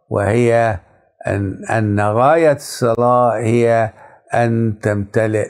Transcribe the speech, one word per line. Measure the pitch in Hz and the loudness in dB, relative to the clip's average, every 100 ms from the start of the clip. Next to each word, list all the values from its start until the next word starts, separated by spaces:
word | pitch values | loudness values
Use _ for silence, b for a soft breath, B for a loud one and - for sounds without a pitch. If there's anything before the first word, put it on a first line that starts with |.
| - | -6
وهي | 107 101 117 117 117 113 95 b b b b - | -2 0 2 2 2 0 -2 b b b b -6
أن، | 98 98 - - | -4 -4 -6 -4
أن | 113 107 101 | -2 0 0
غاية | 104 107 135 165 156 | 0 2 2 4 2
الصلاة | 139 - - 120 113 120 123 120 110 | 0 -6 -4 -2 0 2 2 2 0
هي | 113 120 117 113 107 B B B B | 0 2 2 2 0 B B B B
أن | - 117 113 113 107 | -2 0 0 -2 -2
تمتلئ | - 104 101 113 110 107 - | -2 -2 -2 -2 0 -2 -4